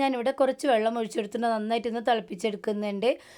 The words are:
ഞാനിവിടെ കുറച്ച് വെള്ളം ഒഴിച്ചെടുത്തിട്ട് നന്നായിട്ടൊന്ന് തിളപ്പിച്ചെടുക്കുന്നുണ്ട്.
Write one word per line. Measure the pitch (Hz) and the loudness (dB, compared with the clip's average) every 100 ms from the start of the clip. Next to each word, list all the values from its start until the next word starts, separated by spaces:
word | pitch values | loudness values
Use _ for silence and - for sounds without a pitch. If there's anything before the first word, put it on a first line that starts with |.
ഞാനിവിടെ | 269 247 233 269 | 0 0 -2 2
കുറച്ച് | 262 262 285 | 2 2 2
വെള്ളം | 226 220 233 | 4 2 0
ഒഴിച്ചെടുത്തിട്ട് | 220 226 202 226 233 | -4 -4 -4 -2 0
നന്നായിട്ടൊന്ന് | 220 214 233 233 233 233 | 0 0 -2 -2 -2 0
തിളപ്പിച്ചെടുക്കുന്നുണ്ട്. | 226 185 196 226 202 - 208 208 202 233 - - | 0 0 -4 -4 -2 -4 -2 -2 0 0 0 -6